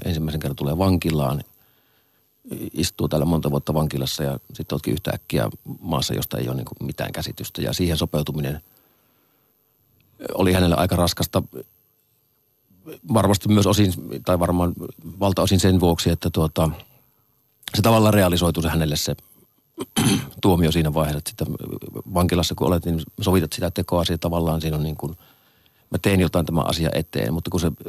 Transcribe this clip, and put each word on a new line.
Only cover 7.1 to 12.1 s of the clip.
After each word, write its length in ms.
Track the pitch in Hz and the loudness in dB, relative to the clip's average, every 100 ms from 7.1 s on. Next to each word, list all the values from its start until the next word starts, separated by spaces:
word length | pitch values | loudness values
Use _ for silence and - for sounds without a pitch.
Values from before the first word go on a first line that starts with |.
käsitystä. 500 | - - - - - | -6 -8 -10 -10 -6
Ja 120 | - | -4
siihen 240 | - 87 78 | 0 0 0
sopeutuminen 640 | 80 76 76 73 69 76 - _ _ _ _ _ _ _ _ _ _ _ _ _ _ - - | 0 -2 -2 -4 -4 -6 -12 _ _ _ _ _ _ _ _ _ _ _ _ _ _ -14 -8
oli 200 | - 92 | 0 2
hänelle 220 | 92 90 76 | 4 4 4
aika 200 | 95 87 | 2 2
raskasta. 480 | 87 - 85 95 - 65 - _ _ _ _ | 0 0 -2 -2 -4 -10 -18 _ _ _ _